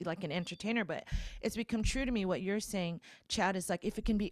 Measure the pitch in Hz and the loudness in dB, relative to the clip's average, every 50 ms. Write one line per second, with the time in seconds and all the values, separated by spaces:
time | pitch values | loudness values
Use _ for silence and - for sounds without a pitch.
0 | 175 170 165 185 190 156 143 180 175 - 175 - - 214 233 240 208 160 156 - | -4 -4 -2 -2 -2 -2 -2 -2 -2 -4 -6 -4 -2 0 2 2 2 0 -2 -4
1 | - - - - - - - - - 220 - 220 226 - 233 220 214 - - 269 | -2 -2 -2 -2 -2 -4 -8 -4 -4 -2 -2 -2 -2 0 0 2 2 2 2 2
2 | 269 254 247 214 190 185 175 - 185 190 202 214 208 - - 190 175 170 170 - | 0 2 2 2 2 2 2 2 2 0 0 0 -2 -2 -2 -2 0 0 -2 -6
3 | - - - - _ - - - 185 190 196 185 170 - 180 - - 214 - - | -8 -14 -20 -20 _ -4 2 4 4 4 4 2 0 0 -2 0 0 -2 -2 0
4 | 220 - 220 208 214 - | 2 2 4 4 2 2